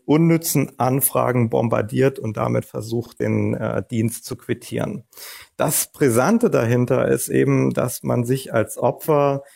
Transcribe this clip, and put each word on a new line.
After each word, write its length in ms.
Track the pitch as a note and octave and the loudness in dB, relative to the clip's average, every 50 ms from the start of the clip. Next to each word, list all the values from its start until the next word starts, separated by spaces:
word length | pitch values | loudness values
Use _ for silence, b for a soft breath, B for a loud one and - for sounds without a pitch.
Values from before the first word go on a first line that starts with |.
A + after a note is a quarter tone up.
| _ | _
unnützen 720 | - C#3 D#3 E3 E3 E3 D#3+ E3 - - D3 C3+ - - - | 2 4 4 6 4 4 2 2 0 0 0 0 -2 -2 -2
Anfragen 720 | B2+ B2+ B2+ C#3 - - - C3 A#2+ B2 B2 B2 A#2 A2+ | 0 2 2 2 0 0 0 0 0 2 2 2 2 2
bombardiert 680 | B2+ C3 A#2+ A#2 A#2+ A2+ A2 G#2 C3 B2+ C3 C3+ C3+ - | 2 0 2 2 0 0 0 -2 0 2 2 2 0 -2
und 180 | C3 A2+ G#2+ A#2 | -6 -6 -4 -4
damit 280 | A#2+ A#2+ A#2+ A#2+ A#2+ | -2 -2 -2 -2 -4
versucht, 540 | - - B2+ A2 A#2 A#2 A#2+ A2+ - - - | -4 -8 -10 -8 -6 -6 -6 -6 -6 -6 -4
den, 340 | B2 A2 G#2+ G#2+ G#2 G#2 A2 | -2 0 0 0 0 0 -2
äh, 280 | - A2+ A2 A#2 - - - | -2 -4 -4 -4 -4 -6 -4
Dienst 340 | A#2+ A2 A2 A#2 - - - | -2 -2 -2 -2 -2 -6 -10
zu 120 | - - | -12 -12
quittieren. 680 | - - - A#2+ - - - A2+ A#2 - - - C3+ - B B B B B B B B B _ - | -12 -8 -8 -8 -8 -8 -8 -6 -6 -4 -4 -6 -10 -14 B B B B B B B B B _ -2
Das 340 | B2+ D3+ D3+ - - - | -2 0 0 -2 -2 -4
Brisante 580 | - - D3+ C3 A2 A#2+ C3 E3 A3+ A3+ A#3+ F#3+ | -2 0 2 4 4 4 4 4 4 4 2 2
dahinter 580 | C#3+ C3 A#2+ A2+ B2 B2 B2 - C3 B2 A#2+ B2+ | 2 2 2 2 2 2 2 2 2 0 2 2
ist 220 | C3+ C3 - - | 0 0 -2 0
eben, 440 | C3+ C3 C3 C3+ C#3 C3 C3 C3+ - | 0 0 2 2 2 2 2 0 0
dass 300 | C3+ C3 B2 - - - | -2 -2 -2 -4 -6 -4
man 200 | C3+ B2 B2 A#2 | -2 -2 -2 0
sich 300 | A#2 C3 C3+ - - - | 0 -2 -2 -4 -2 -2
als 240 | A#2 G#2+ - - - | -2 -2 -2 -4 -2
Opfer, 640 | B2+ B2 C3 - - - D#3 C#3+ C#3+ C#3 C#3 C#3 B B B | -2 -2 -2 -2 -2 0 2 2 2 2 0 -2 B B B